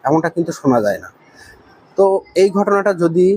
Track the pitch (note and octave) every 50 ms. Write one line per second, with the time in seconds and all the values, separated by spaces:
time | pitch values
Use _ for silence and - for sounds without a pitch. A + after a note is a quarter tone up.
0 | - C3 D3 D#3+ D#3 E3 - E3+ E3 D#3+ D#3+ - - C#3 B2+ A#2+ G#2 G2+ F#2+ F2+
1 | F#2 - _ _ _ _ _ - - - - _ _ _ - _ _ _ _ -
2 | G3 G3 F#3+ F#3+ - - _ - G3 G3+ F3 G3+ G3+ G3+ G3+ G3+ F#3+ G#3 G3 E3
3 | F3 E3 E3 F3+ F3+ F#3+ G3